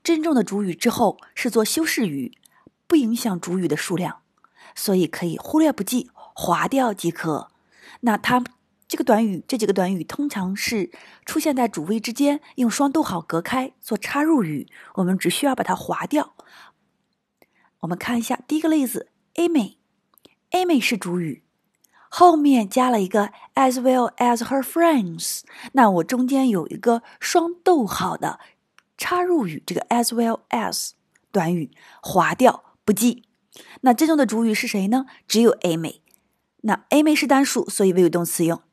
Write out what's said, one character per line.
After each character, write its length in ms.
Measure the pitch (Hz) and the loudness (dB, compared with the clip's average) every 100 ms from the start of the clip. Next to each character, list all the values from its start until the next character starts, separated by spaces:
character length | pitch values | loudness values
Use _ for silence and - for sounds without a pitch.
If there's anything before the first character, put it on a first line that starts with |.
真 180 | - 320 | -2 0
正 100 | 320 | 2
的 120 | 262 | 0
主 180 | 196 196 | 0 -2
语 100 | 196 | -4
之 160 | 160 - | -2 -2
后 300 | - 208 - - | 2 0 -2 -10
是 160 | - 247 | -8 -2
做 140 | 220 | 0
修 200 | 214 - | 0 -2
饰 220 | 320 - 202 | -2 -2 -2
语， 320 | 139 123 - _ _ _ _ - | -4 -8 -12 _ _ _ _ 0
不 80 | |
影 220 | 320 226 233 | 2 2 -2
响 240 | 233 175 | -2 -4
主 180 | 175 185 | -4 -2
语 80 | 170 | -2
的 100 | 151 | -2
数 200 | - 175 | -4 -4
量， 260 | 170 - _ _ _ _ - - | -6 -10 _ _ _ _ -20 -8
所 180 | - | 0
以 140 | 185 170 | 2 0
可 180 | - 170 | -2 -6
以 100 | 160 | -8
忽 220 | - 311 | -2 2
略 140 | 311 | 2
不 100 | - | 0
计， 260 | 196 254 - | -4 -4 -6
划 540 | - - - - 170 - | -14 -20 -8 -2 -2 0
掉 260 | 269 247 | 0 -2
即 160 | 196 165 | -2 -6
可。 400 | - 160 139 - _ _ _ - - | -6 -6 -6 -8 _ _ _ -20 -6
那 140 | 240 208 | -2 -2
它 280 | - 247 247 _ _ _ - | 0 -2 -2 _ _ _ -10
这 100 | - | -4
个 40 | |
短 240 | 262 220 226 | 2 2 2
语， 160 | 180 - | -2 -6
这 80 | 254 | -2
几 80 | |
个 80 | 208 | 0
短 220 | 196 180 | 0 0
语 100 | 190 | -4
通 240 | 156 - 285 | -6 -6 -6
常 260 | 208 185 | -4 -6
是 360 | 196 - 220 175 - - - | -6 -4 -4 -6 -10 -20 -20
出 160 | - 320 | -8 -4
现 160 | 311 262 | -2 0
在 100 | 233 | -2
主 200 | 170 156 | -2 -4
谓 120 | 220 | -4
之 140 | 226 | -4
间， 300 | 226 285 285 - - | 0 0 0 -6 -2
用 120 | 233 | -2
双 240 | - 285 | 0 0
逗 100 | 311 | 0
号 200 | - 175 | -2 -4
隔 180 | - 165 | -4 -4
开， 320 | 170 262 262 - | -2 -4 -4 -10
做 160 | - 214 | -8 -6
插 260 | - 277 | -4 -2
入 220 | 311 302 | 2 2
语， 240 | 170 147 - - - - | 0 -4 -10 -16 -10 -4
我 60 | |
们 140 | 180 190 | 0 0
只 140 | - | 0
需 160 | - 285 | 0 0
要 80 | |
把 100 | 254 | 0
它 100 | - | -2
划 300 | 277 - - | -4 -4 -8
掉。 300 | 170 302 - - - - - _ _ _ _ _ _ _ _ _ _ _ | -2 -2 -4 -10 -20 -20 -20 _ _ _ _ _ _ _ _ _ _ _
我 80 | 165 | -10
们 100 | 180 | -8
看 220 | - 240 | -6 -4
一 20 | |
下 160 | 226 240 - | -4 -6 -4
第 80 | |
一 60 | 302 | -2
个 80 | 320 | 0
例 180 | 311 247 | 0 0
子， 220 | - - _ _ - | -6 -12 _ _ -4
Amy。 400 | 349 311 190 _ _ _ _ _ _ _ _ | 0 0 -2 _ _ _ _ _ _ _ _
Amy 280 | 240 359 285 | -2 2 2
是 200 | - 214 | 0 -2
主 200 | 180 180 | -4 -4
语， 240 | 160 117 _ _ _ _ _ _ _ | -6 -8 _ _ _ _ _ _ _
后 260 | - 349 330 | 4 6 6
面 320 | 285 262 196 | 4 2 2
加 220 | 254 254 | 0 2
了 100 | 226 | 0
一 80 | 185 | 0
个 240 | 208 202 - - | 0 -2 -6 -6
as 260 | - 262 254 | 2 2 2
well 340 | 254 254 233 - | 2 2 0 0
as 240 | 240 233 | 0 0
her 180 | 240 269 | 0 -4
friends， 800 | 262 330 339 285 180 165 - - - - 240 | -2 2 4 2 0 -6 -8 -10 -14 -20 -2
那 160 | 269 220 | 4 4
我 160 | 180 | 4
中 240 | 175 247 254 | 0 0 0
间 220 | 269 262 | 2 2
有 180 | 190 - | 0 -4
一 80 | - | -4
个 260 | 233 233 - - | 0 0 -2 -12
双 360 | - 349 339 349 | -2 0 0 0
逗 220 | - 330 208 | 2 2 2
号 320 | - 185 165 | -4 -6 -4
的 220 | 160 - - _ _ _ _ - | -6 -8 -16 _ _ _ _ -10
插 240 | - 359 | -2 0
入 240 | 359 339 185 | 2 0 0
语， 160 | 156 - | -6 -6
这 80 | |
个 60 | 175 - | -6 0
as 200 | 240 233 | 0 0
well 340 | 233 233 226 - | 0 -2 -2 -4
as 400 | 240 - - - - _ _ _ | -4 -4 -6 -10 -14 _ _ _
短 260 | 202 165 175 | -2 0 -2
语 140 | 143 _ - - | -6 _ -20 -18
划 320 | - 190 156 | -2 2 2
掉 420 | 170 254 - _ _ | 4 4 4 _ _
不 80 | - | -2
记。 320 | 196 240 233 _ _ _ - - - | 2 0 -2 _ _ _ -20 -20 -2
那 140 | 262 | 2
真 120 | 233 311 | 4 4
正 120 | 311 | 4
的 80 | 254 | 2
主 180 | 220 | 0
语 80 | 226 | 0
是 140 | 214 240 | 0 -2
谁 200 | 208 196 | -2 0
呢？ 180 | 262 262 - - | 0 -2 -12 -2
只 140 | 214 | 4
有 160 | 233 - | 4 4
Amy。 420 | 180 165 160 - _ _ _ _ _ _ | 0 -2 -6 -12 _ _ _ _ _ _
那 200 | 220 - - | -4 -4 0
Amy 260 | 285 311 302 | 2 4 2
是 100 | 269 | 2
单 160 | 269 | 2
数， 240 | 277 247 196 | 2 -2 -4
所 160 | - 190 | 0 2
以 80 | |
谓 80 | 180 | 4
语 80 | 175 | 4
动 120 | 175 | 2
词 220 | 170 - | -2 -2
用 180 | 165 170 _ | -2 -2 _